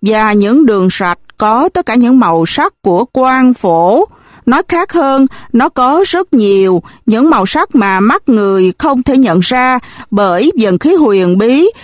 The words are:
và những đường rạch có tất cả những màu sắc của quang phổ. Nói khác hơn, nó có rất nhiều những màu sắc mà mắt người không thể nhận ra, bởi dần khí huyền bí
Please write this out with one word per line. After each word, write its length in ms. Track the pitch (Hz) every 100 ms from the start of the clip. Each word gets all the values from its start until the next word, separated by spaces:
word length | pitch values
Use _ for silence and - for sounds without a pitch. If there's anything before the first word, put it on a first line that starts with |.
và 300 | 196 214 214
những 340 | 208 202 269 277
đường 220 | 202 185 -
rạch 200 | 185 175 - -
có 320 | 214 226 359
tất 180 | - 339
cả 80 |
những 240 | 226 240 262
màu 280 | 202 165 165
sắc 260 | - 320 -
của 220 | 202 175
quang 500 | 247 262 262 262 254
phổ. 500 | 247 190 165 175 240 440 - _ - -
Nói 160 | 269 381
khác 240 | 339 370
hơn, 340 | 339 269 269 269 - -
nó 160 | 233 277
có 360 | - 254 311 381
rất 280 | 349 381
nhiều 480 | 254 202 196 190 180 - - -
những 240 | 220 302
màu 160 | 269 190
sắc 280 | 302 359
mà 260 | 262 196 190
mắt 280 | 202 349 -
người 440 | 220 202 190 185 -
không 240 | 311 262
thể 160 | 254 262
nhận 220 | 247 170
ra, 380 | 175 254 254 254 - - -
bởi 420 | 202 202 175 277 359
dần 220 | 214 180
khí 160 | 302
huyền 440 | 370 269 196 180 185
bí 320 | 226 269 381 -